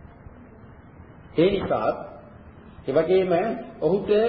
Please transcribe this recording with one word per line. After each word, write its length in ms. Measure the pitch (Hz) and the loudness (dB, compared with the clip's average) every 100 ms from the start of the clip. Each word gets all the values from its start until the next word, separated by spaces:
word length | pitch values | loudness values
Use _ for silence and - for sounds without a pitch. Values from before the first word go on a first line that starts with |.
| - - - - - - - - - - - - - | -20 -20 -20 -20 -20 -20 -20 -20 -20 -20 -20 -20 -4
ඒ 160 | - 185 | 2 4
නිසා 400 | 196 - 123 110 - - - - - - - - - | 2 -2 0 -2 -4 -8 -16 -20 -20 -20 -20 -20 -14
ඒ 120 | - | -2
වගේම 400 | 139 165 190 185 170 220 - - - | 0 2 2 2 0 0 -4 -10 -4
ඔහුට 320 | 156 202 202 208 | 0 0 2 2